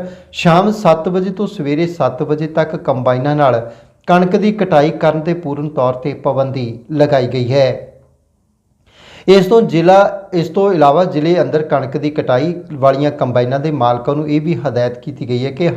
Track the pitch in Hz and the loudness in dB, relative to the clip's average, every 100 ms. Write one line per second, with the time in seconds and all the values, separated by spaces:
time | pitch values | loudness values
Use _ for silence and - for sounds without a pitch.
0 | 180 - - - 175 170 202 214 170 160 | 0 -14 -18 -2 2 4 2 2 2 2
1 | 190 180 190 190 202 - 143 147 170 170 | 0 -2 -2 -4 -6 -6 -4 -2 -2 -2
2 | 127 127 147 151 160 160 156 165 - 127 | -2 -2 -4 -4 -2 -2 -2 -4 -4 -2
3 | 123 127 139 147 139 117 113 - - _ | 0 0 0 2 2 2 -2 -14 -20 _
4 | - 180 180 208 214 214 185 156 156 160 | 0 2 2 0 0 0 2 2 2 2
5 | 156 156 156 170 143 143 151 139 127 127 | 0 0 -2 -4 -6 -6 -6 -2 -2 -2
6 | 147 131 143 135 131 127 117 - - 151 | -6 -6 -4 -2 -2 -4 -8 -10 -6 0
7 | 143 135 123 135 117 139 131 - - - | 2 2 0 -2 0 2 2 -2 -10 -20
8 | _ _ _ _ _ _ _ _ _ _ | _ _ _ _ _ _ _ _ _ _
9 | - - - 190 185 226 175 156 170 190 | -20 -4 4 4 6 4 4 2 6 6
10 | 202 - - 180 160 202 196 175 143 151 | 4 0 -6 -4 -2 0 2 4 4 4
11 | 180 147 160 175 139 151 156 143 127 151 | 2 0 0 2 2 -2 -2 -2 -2 -4
12 | 147 147 143 127 160 170 - 147 135 135 | -4 -4 0 0 0 -4 -10 0 2 2
13 | 147 147 127 123 123 135 156 147 120 120 | 0 -2 -2 0 0 -2 -2 0 0 0
14 | 127 143 151 147 156 165 139 120 123 - | -2 -4 0 -2 -2 -4 -2 -2 -2 -4
15 | - - 113 123 135 131 170 | -14 -12 -6 -4 -4 -2 -2